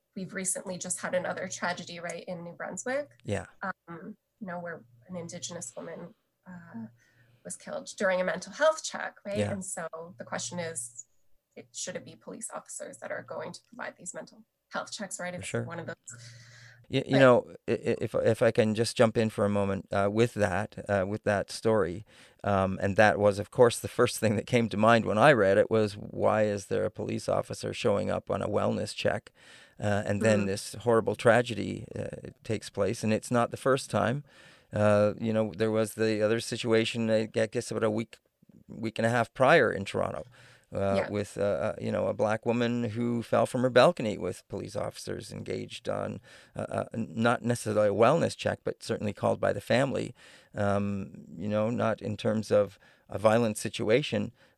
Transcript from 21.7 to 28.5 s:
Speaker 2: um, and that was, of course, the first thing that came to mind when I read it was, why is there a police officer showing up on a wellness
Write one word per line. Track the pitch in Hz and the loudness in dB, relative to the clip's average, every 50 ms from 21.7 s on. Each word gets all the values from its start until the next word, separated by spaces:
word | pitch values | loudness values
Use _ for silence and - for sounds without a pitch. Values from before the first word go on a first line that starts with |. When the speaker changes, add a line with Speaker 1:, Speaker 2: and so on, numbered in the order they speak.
| 113 107 92 85 90 95 - _ - - - - _ _ - | 4 4 2 0 -2 -8 -10 _ -20 -20 -20 -20 _ _ 0
Speaker 2:
um, | 98 101 95 95 95 92 - | 2 4 4 4 2 0 0
and | - 101 95 | -2 0 6
that | 110 107 104 - 98 | 6 6 6 6 6
was, | 104 104 98 101 | 4 4 4 2
of | 95 - | -4 -2
course, | - - 123 117 - - | 6 6 6 6 6 0
the | - 101 | -8 -6
first | - - 123 117 - - | 0 2 2 2 2 0
thing | 113 107 107 | 0 2 2
that | 101 - | 0 0
came | - 127 120 117 104 | 2 2 2 2 2
to | - | 2
mind | 104 107 113 117 113 98 | 4 6 6 6 6 4
when | 95 98 107 | 2 2 4
I | 117 151 | 6 6
read | 147 113 98 95 98 107 | 6 6 6 4 6 4
it | 101 - | 4 4
was, | 107 110 107 104 101 | 4 2 2 0 -2
why | 104 - - - 101 101 104 104 107 107 | -8 -12 -10 -4 0 2 2 4 4 2
is | 107 104 101 95 | 2 0 -4 -4
there | - 107 101 98 | -4 -2 -2 -2
a | 101 | -2
police | - - 98 98 107 113 - - | -4 -6 -6 -6 -6 -4 -2 -2
officer | 95 98 - - 110 - - 110 | -2 -2 -2 -4 -8 -8 -6 -8
showing | 101 - - 110 101 98 98 98 | -6 -2 0 0 0 0 0 -2
up | 92 92 - - | -2 -4 -2 -4
on | 98 98 | -4 -2
a | 98 | -2
wellness | 98 | -2